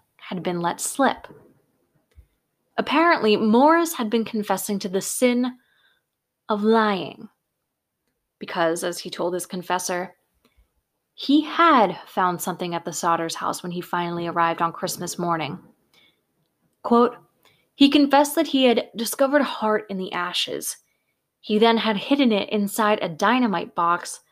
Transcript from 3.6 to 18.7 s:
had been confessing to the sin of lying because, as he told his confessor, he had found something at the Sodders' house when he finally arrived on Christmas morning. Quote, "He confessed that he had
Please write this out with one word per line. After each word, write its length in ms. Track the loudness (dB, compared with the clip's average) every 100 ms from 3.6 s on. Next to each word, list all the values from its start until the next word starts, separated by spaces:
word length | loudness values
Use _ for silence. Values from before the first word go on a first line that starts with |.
| 6 4 2
had 160 | -4 -2
been 160 | -2 -2
confessing 520 | -4 -2 -4 -2 -4
to 100 | -2
the 120 | -4
sin 560 | -4 0 2 2 -2 -6 _ _ _ _ _ _ _ _ -6
of 140 | 0
lying 640 | 2 4 2 -2 -6 -12 -20 _ _ _ _ _ _ _ _ _ _ -18
because, 440 | -8 0 0 0
as 160 | -4 -8
he 100 | -10
told 240 | -6 -4
his 140 | -4 -6
confessor, 680 | -10 -4 -4 -2 -6 -6 _ _ _ _ _ _ _ _ _ _ -10
he 260 | 0 2
had 560 | 2 2 4 6 4 0 -8
found 340 | -2 0 0
something 340 | -6 -6 -6 -6
at 100 | -8
the 60 |
Sodders' 440 | -4 0 0 -2 -6
house 260 | -6 -6
when 80 | -8
he 100 | -8
finally 460 | -6 -4 -4 -4 -4
arrived 340 | 0 0 0
on 100 | -2
Christmas 460 | -2 -8 -6 -8 -4
morning. 420 | -2 -2 -4 -10 -16 _ _ _ _ _ _ _ _ _ _ _
Quote, 340 | 2 4 2 -2 _ _ _ _ _
"He 160 | 4 6
confessed 460 | 6 6 4 4 2
that 100 | 0
he 200 | 4
had 260 | 4